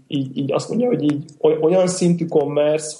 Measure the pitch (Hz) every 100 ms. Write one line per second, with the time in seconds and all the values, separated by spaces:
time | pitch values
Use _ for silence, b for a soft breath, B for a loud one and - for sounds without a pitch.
0 | - 147 131 - 135 160 - - 247 226
1 | 147 147 - - 156 156 160 185 180 -
2 | 175 170 165 160 143 147 147 151 151 -